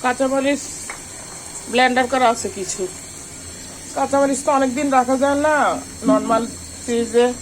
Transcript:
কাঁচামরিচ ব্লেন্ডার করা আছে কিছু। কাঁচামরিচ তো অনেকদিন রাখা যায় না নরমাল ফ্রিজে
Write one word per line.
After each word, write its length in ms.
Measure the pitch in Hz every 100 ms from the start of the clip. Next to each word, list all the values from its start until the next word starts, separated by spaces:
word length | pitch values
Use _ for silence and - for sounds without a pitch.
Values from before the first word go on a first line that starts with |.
| 254
কাঁচামরিচ 560 | 254 269 269 269 285 - - - - - - - - - - -
ব্লেন্ডার 340 | 233 254 247 247
করা 140 | 262 247
আছে 140 | - 202 196
কিছু। 240 | 185 - 185 - - - - - - - - - - -
কাঁচামরিচ 440 | 269 277 277 269 -
তো 40 | 277
অনেকদিন 300 | 262 240 285 262
রাখা 180 | 240 262
যায় 160 | 277 285 302
না 80 | 302 208 156 - - 220
নরমাল 340 | 214 214 226 233 - - -
ফ্রিজে 440 | - 233 233 233 247 247